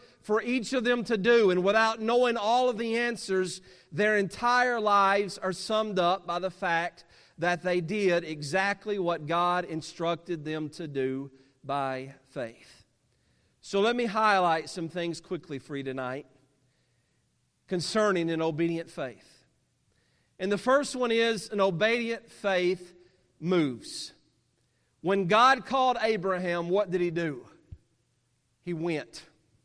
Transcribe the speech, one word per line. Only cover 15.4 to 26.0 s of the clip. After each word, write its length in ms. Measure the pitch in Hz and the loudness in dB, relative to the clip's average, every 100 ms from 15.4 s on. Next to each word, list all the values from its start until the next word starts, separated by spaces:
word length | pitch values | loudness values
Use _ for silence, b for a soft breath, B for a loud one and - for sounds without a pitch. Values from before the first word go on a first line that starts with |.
| - 139 | -8 -12
for 160 | - 139 | -8 -8
you 80 | |
tonight 420 | 135 131 127 135 - _ _ _ _ _ _ _ _ _ _ _ _ _ - | -6 -6 -6 -8 -12 _ _ _ _ _ _ _ _ _ _ _ _ _ -6
concerning 640 | 185 - 220 214 180 165 | -6 -2 0 2 2 0
an 120 | 160 | 0
obedient 480 | 160 151 170 165 165 | -2 0 -2 -2 -8
faith. 540 | - 135 104 - _ _ _ _ _ _ _ _ _ _ - | -10 -10 -12 -20 _ _ _ _ _ _ _ _ _ _ -6
And 100 | 190 | -2
the 80 | 202 | 0
first 380 | 247 269 - 254 | 2 2 2 -2
one 160 | 240 | 0
is 380 | 226 233 220 - | 2 2 -2 -4
an 100 | 202 | 0
obedient 720 | 196 165 214 240 233 226 - | 2 2 2 2 -2 -6 -10
faith 680 | - 202 185 180 180 - - b b b - | -6 -2 2 0 -2 -6 -20 b b b -8
moves. 720 | 160 180 147 117 - - - - _ _ _ _ _ _ _ _ | 0 2 2 -2 -12 -14 -14 -18 _ _ _ _ _ _ _ _
When 260 | 165 196 180 | -2 0 4
God 380 | 214 254 262 - | 6 6 4 0
called 320 | 262 254 240 | 0 2 2